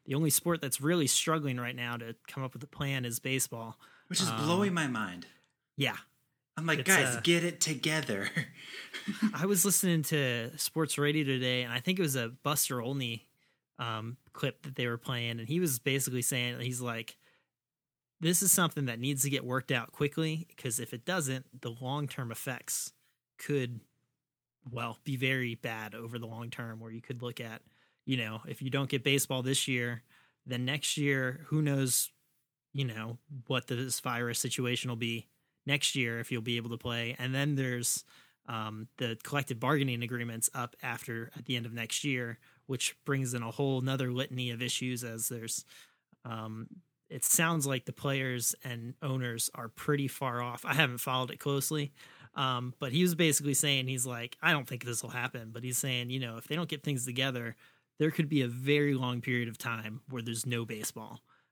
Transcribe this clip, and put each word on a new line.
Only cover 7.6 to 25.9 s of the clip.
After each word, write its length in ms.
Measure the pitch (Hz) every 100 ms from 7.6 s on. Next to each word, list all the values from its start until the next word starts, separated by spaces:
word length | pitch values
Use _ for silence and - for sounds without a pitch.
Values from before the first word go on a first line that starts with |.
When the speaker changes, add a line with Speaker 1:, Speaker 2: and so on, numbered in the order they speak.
Speaker 2:
together." 720 | 160 135 160 156 135 101 98 - - - - -
<laughs> 520 | - - - - 214
Speaker 1:
I 100 | -
was 220 | 185 196 202
listening 380 | 185 185 165
to 520 | 143 151 131 120 117 156
sports 400 | - 160 151 -
radio 280 | 143 151
today, 400 | 139 131 127 123
and 80 | 120
I 80 | 123
think 180 | 180 185
it 40 |
was 140 | 160 131
a 120 | 117
Buster 520 | 131 143 151 - 127
Olney, 460 | 117 139 123 113 - _ _ _ _ -
um, 380 | 117 110 113 131 _
clip 300 | - 139 -
that 140 | 139 131
they 100 | 123
were 120 | 117
playing, 420 | - 120 117 117
and 80 | 113
he 120 | 165
was 180 | 175 123
basically 420 | 143 135 131 127
saying, 380 | 120 131 123 123
he's 200 | 120 123
like, 360 | 123 113 117 - _ _ _ _ _ _ _ _ _ -
"This 200 | 165 180
is 120 | 196
something 320 | - 165 -
that 160 | 131 117
needs 220 | 131 139
to 80 | 139
get 140 | 135
worked 280 | 123 131 -
out 180 | 127 113
quickly, 560 | - 147 160 160 160 170 -
'cause 220 | 127 113
if 160 | 117
it 100 | 120
doesn't, 560 | - 185 135 131 - 123
the 100 | 123
long-term 580 | 117 127 143 143 - 120
effects 640 | 110 139 123 - - - _ _ _ _ -
could, 440 | - 143 123 117 - _ _ _ _ _ _ _ 131
well, 300 | 117 120 110
be 140 | - 127
very 400 | 131 135 123 113
bad 360 | 123 110 107